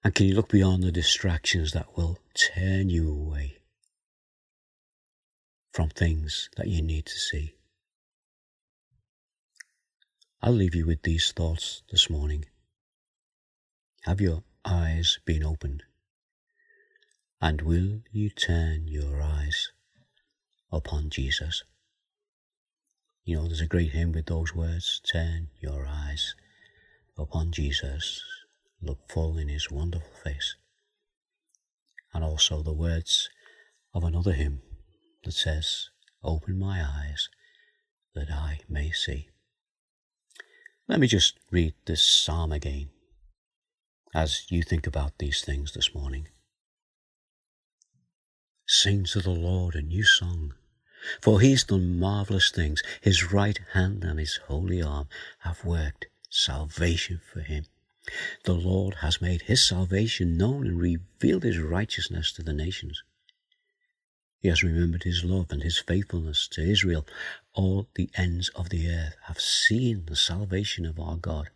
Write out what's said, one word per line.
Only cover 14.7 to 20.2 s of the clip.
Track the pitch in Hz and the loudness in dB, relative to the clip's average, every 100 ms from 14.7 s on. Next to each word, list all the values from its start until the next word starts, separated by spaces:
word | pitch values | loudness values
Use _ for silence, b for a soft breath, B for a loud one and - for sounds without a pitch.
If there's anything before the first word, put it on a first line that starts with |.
| 90 82 80 82 - | 2 2 2 2 0
been | - 80 | 0 0
opened? | 78 78 71 71 - _ _ _ _ _ _ b b b b b b b _ _ | 0 -2 -4 -8 -12 _ _ _ _ _ _ b b b b b b b _ _
And | 80 76 | 0 0
will | 78 85 92 107 - | 2 2 2 -4 -6
you | 107 104 | -4 -4
turn | - - 85 82 78 78 | -2 0 2 2 -2 -4
your | 73 71 71 | -4 -4 -2
eyes | 76 76 73 78 - _ _ _ _ _ | -2 -2 -2 -4 -6 _ _ _ _ _